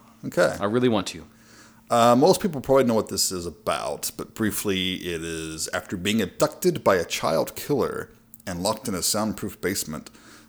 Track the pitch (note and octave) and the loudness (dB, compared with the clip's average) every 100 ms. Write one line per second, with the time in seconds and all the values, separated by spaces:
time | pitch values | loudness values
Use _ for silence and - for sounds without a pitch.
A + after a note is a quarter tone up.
0 | - - - - E2 D#2 G2+ A#2+ B2 A2 | -20 -14 -6 0 0 0 -2 2 2 2
1 | - E2 D2+ _ - - - _ - A#2 | -2 -10 -16 _ -20 -20 -20 _ 0 6
2 | A#2 A#2+ E3+ F3+ G3+ D3 - C3+ A#2+ A2 | 6 8 6 4 2 -4 4 4 6 2
3 | - G2+ - F#2 F2 D#2 - D2+ A#1 C#2+ | 0 -2 -2 -2 -8 -8 -4 -2 -4 -6
4 | - - D#2 - G#2+ - G#2 F#2+ F#2 F#2 | -8 -8 -10 -2 -2 0 -2 0 -2 -4
5 | F2 E2 E2 D#2+ D#2+ D#2+ - F#2 - F#2+ | -6 -6 -6 -6 -8 -8 -6 -6 -6 -4
6 | F#2+ A2 F#2+ - D3+ - F#3 D3 A#2 F#2+ | 0 0 0 0 -2 0 -2 2 2 2
7 | E2 - B2 D#2+ - - - C#3+ D#2+ B1+ | 2 -4 0 0 -2 -4 -2 0 0 -4
8 | - - _ - - F2 F#2+ A2 - F#2 | -10 -16 _ -18 -10 -4 -2 -2 -4 -4
9 | - G#2+ G#2+ F#2+ G#2 - F2+ G2+ - D2+ | -2 -2 -2 -4 -8 -6 -4 -4 -6 -10
10 | - - - - | -14 -20 -20 -20